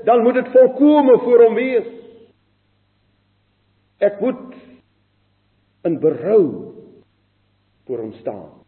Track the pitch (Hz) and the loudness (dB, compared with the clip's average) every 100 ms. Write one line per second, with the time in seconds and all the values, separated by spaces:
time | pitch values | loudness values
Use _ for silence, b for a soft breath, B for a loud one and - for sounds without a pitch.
0 | 175 240 233 247 - 254 254 254 294 302 | 2 2 2 -2 0 2 2 4 2 4
1 | 262 233 240 240 226 214 262 240 - - | 4 2 4 4 4 2 -4 -4 -6 -18
2 | - - _ _ _ _ _ _ _ _ | -20 -20 _ _ _ _ _ _ _ _
3 | _ _ _ _ _ _ _ _ _ _ | _ _ _ _ _ _ _ _ _ _
4 | 202 - 254 247 - - - _ _ _ | -4 -2 -6 -6 -18 -20 -20 _ _ _
5 | _ _ _ _ _ _ _ _ 170 160 | _ _ _ _ _ _ _ _ -8 -2
6 | 156 151 170 220 151 98 - - - _ | -4 -4 -2 0 0 -6 -16 -20 -20 _
7 | _ _ _ _ _ _ _ _ - 120 | _ _ _ _ _ _ _ _ -12 -10
8 | 113 - - 101 78 _ | -10 -12 -14 -14 -20 _